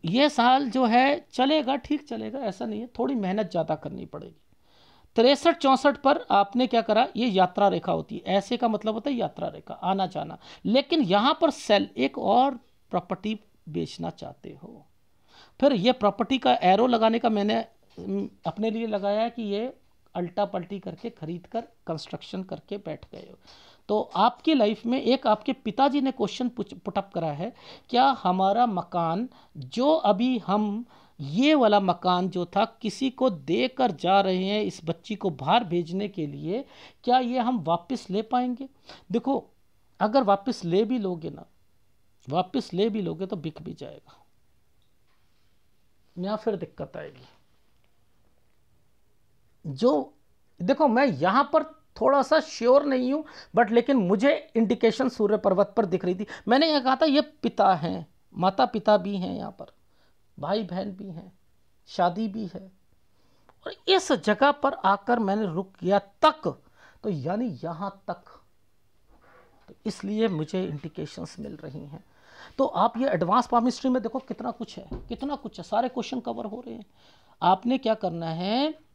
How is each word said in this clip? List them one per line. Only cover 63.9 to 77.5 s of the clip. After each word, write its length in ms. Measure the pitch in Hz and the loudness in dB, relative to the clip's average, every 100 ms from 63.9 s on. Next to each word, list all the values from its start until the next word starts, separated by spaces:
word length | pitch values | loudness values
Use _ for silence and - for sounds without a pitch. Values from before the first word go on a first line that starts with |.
| 381 - | 2 4
जगह 360 | 254 208 208 277 | 0 2 2 2
पर 220 | 285 277 - | 2 -2 0
आकर 340 | 190 196 - 240 | 0 0 0 0
मैंने 280 | 202 202 202 | 0 0 -2
रुक 260 | 160 190 - | -6 -8 -6
गया 160 | 175 202 | 0 0
तक, 500 | - _ 302 - 170 135 _ _ - _ | 0 _ 2 2 -6 -6 _ _ -20 _
तो 60 | 220 | -6
यानी 360 | 160 135 208 247 131 | -4 -4 -4 -4 -6
यहाँ 260 | 160 160 196 196 - | -10 -8 -10 -10 -12
तक, 180 | 175 - - _ _ _ _ _ _ _ _ _ - _ _ - | -12 -14 -20 _ _ _ _ _ _ _ _ _ -20 _ _ -20
तो 60 | - 226 | -10 -10
इसलिए 420 | - 196 214 220 | -8 -6 -2 0
मुझे 360 | 160 156 190 | -2 -4 -4
इंडिकेशंस 720 | 185 147 160 - 151 - 165 - | -4 -8 -10 -10 -12 -10 -14 -12
मिल 180 | 143 151 | -14 -14
रही 280 | - 143 | -14 -14
हैं। 200 | 147 147 _ _ _ - - - | -16 -18 _ _ _ -20 -16 -2
तो 60 | |
आप 320 | 269 175 226 226 | 0 2 0 2
ये 120 | 262 | -2
एडवांस 380 | 185 175 226 240 | 0 2 2 2
पामिस्ट्री 440 | 240 240 240 262 | 2 2 -2 -2
में 120 | 254 | -2
देखो 160 | 220 - | -2 -8
कितना 320 | - 220 240 | -10 -8 -8
कुछ 260 | - 226 - | -8 -14 -14
है, 80 | - - - | -14 -14 -12
कितना 280 | 233 277 277 | -10 -8 -8
कुछ 220 | - - | -10 -16
है, 60 | |
सारे 240 | 170 214 247 | -4 -2 -2
क्वेश्चन 320 | 247 - 262 | -4 -8 -8
कवर 240 | 233 226 | -8 -8
हो 180 | 226 220 247 | -10 -12 -14
रहे 80 | |
हैं। 100 | 233 208 _ _ _ _ _ | -16 -18 _ _ _ _ _
आपने 360 | 170 | 2